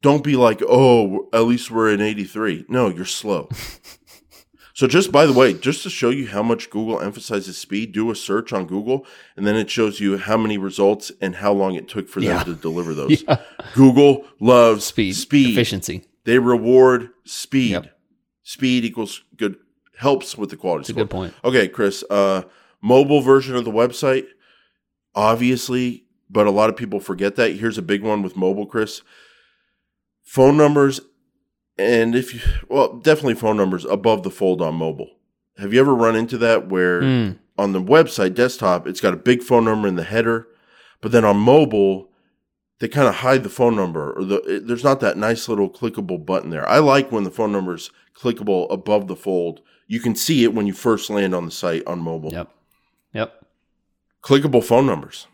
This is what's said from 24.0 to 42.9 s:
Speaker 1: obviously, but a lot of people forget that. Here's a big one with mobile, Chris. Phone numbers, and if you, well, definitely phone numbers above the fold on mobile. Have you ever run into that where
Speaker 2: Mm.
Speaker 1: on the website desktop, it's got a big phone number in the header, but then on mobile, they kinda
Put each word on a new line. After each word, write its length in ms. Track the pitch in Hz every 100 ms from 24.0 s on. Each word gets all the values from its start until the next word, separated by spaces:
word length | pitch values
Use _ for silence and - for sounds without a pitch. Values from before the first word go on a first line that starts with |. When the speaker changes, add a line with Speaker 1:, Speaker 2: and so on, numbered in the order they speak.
| 139 131 - _ _ _ _ _ _ _ _ -
Speaker 1:
obviously, 920 | 107 117 123 123 - 127 123 117 _ _ _
but 180 | 107 104
a 40 |
lot 180 | 98 113
of 80 | 110
people 220 | 117 98
forget 360 | - 92 98 101
that. 180 | 113
Here's 240 | 92 113 110
a 40 |
big 200 | 87 104
one 200 | 110 104
with 160 | 95 95
mobile, 280 | 92 98 104
Chris. 360 | 113 110 - _ _ _ _ _ _ _ _ _ _ _ _
Phone 320 | _ - 131 147
numbers, 440 | 147 147 139 135 _ _ _ _ _ _ _ -
and 380 | 101 120 113 120
if 180 | 127
you, 80 | 120 - - -
well, 300 | 139 135 120
definitely 380 | 156 151 143 117
phone 220 | 113 107
numbers 280 | 95 92 64
above 380 | 101 107 107
the 60 | 92
fold 320 | - 98 87
on 140 | 82 82
mobile. 340 | 80 73 - _ _ _ _ _
Have 160 | 98
you 60 | 117
ever 160 | 139 127
run 200 | 113 113
into 220 | 117 120
that 280 | 117 113 92
where 320 | 92 90 87
Speaker 2:
Mm. 380 | 135 127 107 - _ -
Speaker 1:
on 140 | 101
the 100 | 95
website 540 | 92 151 165 - 95 92
desktop, 500 | 123 - 101 87 -
it's 140 | 92
got 120 | 104
a 40 | 87
big 240 | - 123
phone 240 | - 123 110
number 220 | 110 104
in 80 | 90
the 80 |
header, 440 | 82 110 113 117 113 _ _ _ _ _
but 100 | 110
then 140 | 117 110
on 120 | 101
mobile, 720 | 110 143 147 107 98 95 - _ _ _ _ _ _ _
they 80 |
kinda 240 | 113